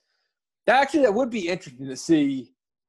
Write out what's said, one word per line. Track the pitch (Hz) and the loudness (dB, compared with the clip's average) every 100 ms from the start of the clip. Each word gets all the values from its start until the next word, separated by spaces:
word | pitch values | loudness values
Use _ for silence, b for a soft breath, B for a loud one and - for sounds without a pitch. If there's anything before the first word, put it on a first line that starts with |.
| _ _ _ _ _ _ - | _ _ _ _ _ _ 0
that | 254 | 2
actually, | 277 320 | 2 2
that | 247 | 2
would | 202 262 | 2 -2
be | 226 170 | -4 -4
interesting | 180 - 123 135 | -6 -8 -14 -12
to | 131 | -8
see | - 160 139 135 117 _ _ _ | 2 2 2 -2 -10 _ _ _